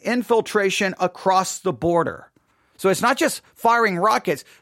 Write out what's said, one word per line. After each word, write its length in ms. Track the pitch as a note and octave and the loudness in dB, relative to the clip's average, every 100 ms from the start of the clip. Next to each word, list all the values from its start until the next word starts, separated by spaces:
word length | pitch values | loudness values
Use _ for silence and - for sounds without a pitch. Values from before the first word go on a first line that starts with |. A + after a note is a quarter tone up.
infiltration 880 | - B3 A3 A3+ - G#3+ G3 F#3 G3 - | -4 -4 0 0 0 0 0 0 -4 -2
across 600 | F3+ - F#3+ F#3 F#3 - | -4 -2 0 0 0 -6
the 120 | F#3 | -6
border. 580 | A#2+ E3+ E3+ D#3+ E2 - _ _ _ _ - | -2 0 0 -2 -6 -18 _ _ _ _ -4
So 140 | F#3+ | 0
it's 120 | F3+ | 2
not 160 | A#3 C4 | 0 0
just 240 | D4+ - _ _ | 0 -2 _ _
firing 420 | A#3 A#3 A3 F3 | 2 2 2 2
rockets. 460 | G#3 A#3+ - D3 - - | 0 0 0 -4 -6 -14